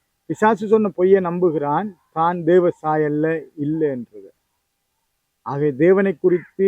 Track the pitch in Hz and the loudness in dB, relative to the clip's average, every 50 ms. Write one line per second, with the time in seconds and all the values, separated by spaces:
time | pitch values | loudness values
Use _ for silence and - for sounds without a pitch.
0 | _ _ _ _ _ - 165 - 214 220 226 165 220 196 220 220 214 196 - - | _ _ _ _ _ -12 -6 0 0 0 0 0 -2 0 0 0 0 0 -2 0
1 | 180 190 196 196 185 170 175 180 180 175 151 156 143 143 147 165 202 214 180 _ | 2 4 4 4 2 0 -4 -2 -2 -2 -2 -2 -2 -2 -2 -2 -4 -6 -10 _
2 | _ _ - 160 165 170 180 180 165 156 180 185 175 175 165 _ - 156 156 156 | _ _ -6 -2 -2 -2 -2 -2 0 2 2 4 4 2 0 _ -4 -2 -2 0
3 | 151 147 147 151 156 160 165 160 139 - _ 156 143 147 156 160 156 147 135 123 | 0 0 -2 -2 -2 -2 -2 -4 -8 -12 _ -8 -6 -4 -4 -2 -2 -2 -4 -4
4 | 113 - 107 104 95 92 _ _ _ _ _ _ _ _ _ _ _ _ _ _ | -10 -14 -16 -20 -20 -20 _ _ _ _ _ _ _ _ _ _ _ _ _ _
5 | _ _ _ _ _ _ _ _ - 113 135 139 151 151 135 123 160 180 190 196 | _ _ _ _ _ _ _ _ -12 -10 -6 -2 -2 -2 0 2 4 4 4 4
6 | 196 190 170 - - 180 180 175 143 - _ - 196 | 2 0 -2 0 0 0 0 0 -4 -6 _ 0 2